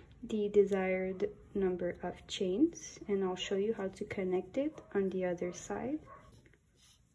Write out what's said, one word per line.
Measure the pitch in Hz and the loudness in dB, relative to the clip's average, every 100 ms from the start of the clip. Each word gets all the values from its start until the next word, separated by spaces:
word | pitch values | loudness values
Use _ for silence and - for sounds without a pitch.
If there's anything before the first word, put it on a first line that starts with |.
| - - | -20 -16
the | 233 214 208 | -4 -2 4
desired | 202 190 196 190 185 185 185 202 - - | 6 6 6 2 2 0 -2 -4 -4 -6
number | 202 190 180 175 - | 0 2 2 -2 -4
of | 180 - - | -6 -8 -8
chains, | - 185 196 330 - - - - | -4 0 4 4 2 -14 -10 -2
and | 196 | 0
I'll | 190 185 | 2 -2
show | - | -2
you | 196 208 | 0 0
how | 220 190 | -2 -4
to | 190 | -6
connect | 202 - 185 185 185 262 | -8 -4 0 0 0 -2
it | 294 - - | -2 -2 -6
on | 202 190 | 0 0
the | 185 | 0
other | 180 175 180 | 0 0 -4
side. | 175 - 202 233 311 - - - - - - _ _ - - _ | -6 -8 -6 -4 -4 -6 -20 -20 -20 -20 -20 _ _ -20 -20 _